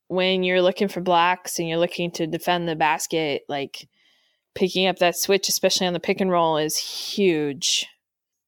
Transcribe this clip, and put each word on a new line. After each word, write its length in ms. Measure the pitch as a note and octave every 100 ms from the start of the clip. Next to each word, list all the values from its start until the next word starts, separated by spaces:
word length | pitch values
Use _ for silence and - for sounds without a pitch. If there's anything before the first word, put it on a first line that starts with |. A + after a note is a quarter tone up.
| -
when 340 | F#3 F#3 F#3+
you're 180 | F#3 F#3
looking 280 | F3+ F#3 G3+
for 100 | F3+
blocks 580 | F#3 E3+ F3 F3+ - -
and 120 | E3
you're 80 | E3
looking 340 | F3 - F3
to 160 | - D#3+
defend 400 | E3 - F3+ E3+
the 80 | D#3+
basket, 680 | D#3 E3 - E3 D3+ C#3 -
like, 400 | C#3+ C#3 - - _ _ _ _ _ _ -
picking 320 | F#3 F#3 F#3
up 100 | F3
that 160 | F3 E3+
switch, 320 | - G3 -
especially 400 | - F#3+ - F#3
on 60 |
the 60 | E3+
pick 200 | - F#3+
and 100 | F#3+
roll, 260 | F3 E3 D#3
is 180 | D#3 -
huge. 1080 | - - - - F#3+ D#3 D3 C#3 - - - _ _ _ _ _